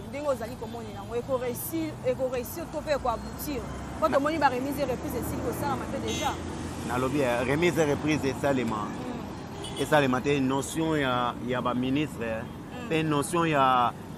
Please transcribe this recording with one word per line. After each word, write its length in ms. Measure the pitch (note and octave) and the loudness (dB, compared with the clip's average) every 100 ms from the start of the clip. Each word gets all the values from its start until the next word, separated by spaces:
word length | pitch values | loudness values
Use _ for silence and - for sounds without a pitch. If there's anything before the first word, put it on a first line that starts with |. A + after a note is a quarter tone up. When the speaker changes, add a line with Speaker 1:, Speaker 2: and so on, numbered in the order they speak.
| A3 | -8
Speaker 1:
ndenge 180 | C4+ D4 | -4 0
ozali 280 | B3 A3+ B3+ | 0 -4 -8
komona 340 | A3+ A#3 A3 G3+ | -8 -8 -8 -10
yango, 200 | G3+ A#3+ | -6 -6
eko 220 | A#3+ B3+ | 0 0
réussir, 540 | B3 A#3+ - E4 D#4 D#4+ B3 | 0 -4 -4 -2 -2 -2 -2
eko 220 | B3 C4 | 0 0
réussir 360 | B3 A#3+ E4+ D#4 | -2 -4 -8 -6
to 100 | D#4 | -6
pe 100 | D4+ | 0
eko 180 | C#4 A#3+ | 0 0
aboutir. 520 | A3 A3 - D4 C4 - - - - | -2 -6 -8 -6 -6 -6 -8 -8 0
Po 80 | D#4 | 2
tomoni 300 | C#4 C#4+ D#4+ | 4 2 4
ba 120 | C#4 | 2
remise 300 | B3 C4+ C#4 | 2 -2 -2
et 60 | C4 | -2
reprise 300 | A#3+ D4+ A#3+ | -2 -4 -4
esili 260 | A3 - | -2 -2
kosalama 420 | - - C#4+ B3+ A3+ | -2 -2 -2 -2 -2
pe 60 | C4+ | -4
déjà. 340 | A3 A3 D4 - - - - - - | -2 0 0 -2 -6 -6 -6 -6 -2
Speaker 2:
Nalobi, 340 | B2 C3 D3 | 0 2 2
eh, 220 | B2+ A#2+ | 4 4
remise 340 | B2 D3 F3 C#3+ | 2 4 4 4
et 60 | D3+ | 4
reprise 400 | C#3 D3+ D3 C3+ | 4 2 2 2
esalema. 600 | A#2+ C#3+ C3+ A2+ A2 G#2 | 2 2 2 0 -2 -4
Speaker 1:
Mm. 960 | - - - - - - - - - | -6 -6 -8 -8 -10 -10 -10 -8 -4
Speaker 2:
Esalema 400 | C#3 D3+ C3+ B2+ | 4 6 6 2
te, 180 | C#3 C#3+ | 2 2
notion 560 | C3 C#3 C3+ D#3+ D#3+ D#3 | 2 0 -2 -2 0 2
ya, 380 | C3 B2 A#2+ A#2+ A#2+ | 2 2 0 -2 -2
ya 140 | B2 | 0
ba 120 | A#2+ | 0
ministre, 520 | B2 B2+ C#3 D#3 A2 A2+ | 0 2 0 0 -4 -4
eh. 160 | A2 | -4
Speaker 1:
Mm. 460 | A#2+ - - B3 A#3+ | -6 -10 -10 -10 -2
Speaker 2:
Pe 140 | D#3+ | 0
notion 440 | D#3+ D3 C3+ E3+ E3 | 2 2 2 2 4
ya, 440 | D3 C3+ B2+ A#2+ - - | 6 6 6 4 0 -12